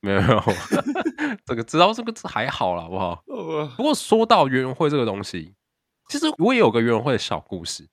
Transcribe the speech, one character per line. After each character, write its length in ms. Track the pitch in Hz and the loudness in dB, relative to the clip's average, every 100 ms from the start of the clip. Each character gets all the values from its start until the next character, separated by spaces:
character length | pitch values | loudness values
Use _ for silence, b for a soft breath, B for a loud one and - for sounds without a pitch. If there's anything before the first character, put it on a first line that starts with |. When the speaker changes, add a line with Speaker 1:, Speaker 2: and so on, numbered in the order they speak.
Speaker 1:
没 100 | 101 | 0
有， 100 | 98 | 2
没 60 | 104 | 4
有。 160 | 110 117 95 - - - | 4 2 -4 -2 -2 -2
<laughs> 480 | 294 330 - 302 220 - | -4 -4 -4 -6 -6 -8
这 100 | 120 | -6
个， 80 | |
知 160 | 120 156 | -4 2
道 120 | 180 | 2
这 120 | 226 | 2
个 100 | 226 220 - | -8 -10 -8
还 180 | - 123 | -6 -6
好 280 | - 95 90 | -4 -4 -4
啦， 80 | |
好 60 | 82 | -6
不 100 | 95 | -4
好？ 240 | 92 85 - | -4 -6 -12
Speaker 2:
哦。 480 | 254 165 160 151 - | -12 -6 -6 -6 -4
Speaker 1:
不 60 | |
过 140 | 277 285 | -2 -2
说 280 | - 220 226 | 2 2 6
到 220 | 220 139 | 6 6
园 140 | 127 | 2
游 100 | 131 | -2
会 180 | 131 156 | 0 0
这 40 | 147 | 2
个 100 | 117 | 0
东 180 | 101 | -2
西， 320 | 98 90 78 _ _ _ _ _ _ | -6 -10 -12 _ _ _ _ _ _
其 120 | 285 | -2
实 80 | 311 294 | -2 2
我 160 | 185 | 2
也 60 | 254 | 6
有 100 | 156 | 4
个 120 | 113 | 4
园 80 | 117 | 2
游 120 | 117 | 0
会 120 | 123 | 0
的 40 | 117 | -2
小 220 | - 87 | -2 -6
故 260 | - 92 82 | -6 -10 -10
事。 220 | - - | -12 -14